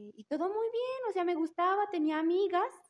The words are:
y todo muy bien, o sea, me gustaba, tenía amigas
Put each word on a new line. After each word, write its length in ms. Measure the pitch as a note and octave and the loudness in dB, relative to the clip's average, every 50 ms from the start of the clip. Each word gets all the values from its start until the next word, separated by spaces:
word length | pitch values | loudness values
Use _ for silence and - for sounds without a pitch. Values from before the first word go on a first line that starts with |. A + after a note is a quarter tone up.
| G#3 G#3 - | -16 -16 -18
y 120 | G#3+ G#3 - | -18 -6 -4
todo 180 | D4 D4 E4+ | -2 -2 -2
muy 200 | F#4+ G#4 G#4+ A4+ A4+ | -2 -2 -2 -2 0
bien, 380 | B4 A#4 B4 B4+ C5 C5 B4 G#4+ | 0 -2 -2 -2 -4 -2 -4 -2
o 20 | F#4+ | 0
sea, 100 | F#4 F4 | 0 0
me 120 | F4 F4 | 0 0
gustaba, 540 | D#4 E4 D#4+ - E4+ F4 F#4 G4 G#4 G#4 G4+ | 0 -2 -2 0 0 2 2 2 2 0 0
tenía 300 | G4 E4 D4+ D#4 D#4 D#4 | 0 0 0 0 0 2
amigas 500 | D#4+ E4 F4 F#4+ G4+ F4 F4+ F4+ G#4+ C5 - - - | 2 2 2 2 2 2 2 2 0 0 -4 -10 -20